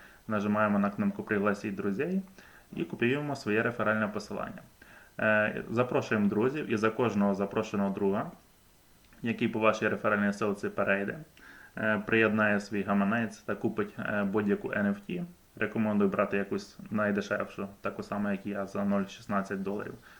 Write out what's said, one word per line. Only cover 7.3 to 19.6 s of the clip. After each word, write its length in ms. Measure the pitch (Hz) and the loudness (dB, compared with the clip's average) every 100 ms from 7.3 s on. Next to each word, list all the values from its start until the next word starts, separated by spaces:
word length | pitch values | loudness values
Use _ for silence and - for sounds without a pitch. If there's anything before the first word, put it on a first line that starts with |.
запрошеного 560 | 98 98 113 107 101 98 | 2 0 -2 -2 0 0
друга, 400 | 95 98 104 165 - - _ _ _ _ - - - | 2 2 0 -2 -10 -20 _ _ _ _ -20 -20 -6
який 260 | 117 107 113 | -4 0 0
по 100 | 104 | 4
вашій 300 | 110 - 107 | 4 4 2
реферальній 420 | 101 110 104 101 | 0 0 2 2
ссылці 380 | 101 104 98 104 | 0 -2 -2 -4
перейде, 500 | - 101 98 101 156 - - - - - - | -2 0 0 -2 -8 -12 -20 -20 -20 -16 -4
е, 260 | 110 104 104 | 0 0 2
приєднає 540 | 113 110 110 104 104 | 4 6 4 2 2
свій 220 | - 107 | 0 -4
гаманець 560 | 98 101 98 117 110 - | 0 2 2 0 -2 -6
та 160 | - | -8
купить, 400 | 101 117 110 104 - | -4 -2 -2 -4 -6
е, 260 | - 104 | -4 -2
будь-яку 480 | 101 107 202 202 - | 0 2 2 0 0
Н 140 | - 101 | 0 0
Ф 140 | 202 - | 0 -4
Т. 180 | 175 175 - _ - | -6 -8 -12 _ -6
Рекомендую 540 | 107 117 107 104 98 | -2 0 2 4 4
брати 260 | 98 98 101 | 2 2 0
якусь 420 | 98 98 - - - | 0 -4 -6 -16 -6
найдешевшу, 800 | 107 104 101 - 104 101 - 98 - | 0 0 0 0 -2 -4 -8 -10 -8
таку 220 | 107 104 | -8 -6
саму, 280 | 101 104 101 | -6 -4 -2
як 160 | 98 104 | -2 -4
я, 200 | 101 95 | -6 -4
за 180 | 101 | -2
нуль 200 | 101 101 | 0 0
шістнадцять 580 | 95 - - 101 95 98 | 0 -6 -4 -2 -2 -4